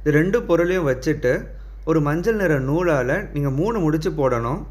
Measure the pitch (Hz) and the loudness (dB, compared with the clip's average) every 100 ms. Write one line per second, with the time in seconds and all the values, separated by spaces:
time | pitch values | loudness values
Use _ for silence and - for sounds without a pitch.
0 | 147 147 175 233 233 170 175 185 151 127 | 4 2 4 0 2 2 2 0 0 0
1 | 156 151 127 151 - - - - - 160 | -2 0 0 -2 -4 -14 -16 -10 0 2
2 | 147 156 190 220 180 143 131 156 180 143 | 2 0 0 0 2 2 0 0 2 2
3 | 123 170 202 147 143 131 196 226 156 156 | 0 -2 -4 -4 -2 0 0 0 0 0
4 | 160 156 135 120 117 165 - | -2 0 0 2 -2 -4 -8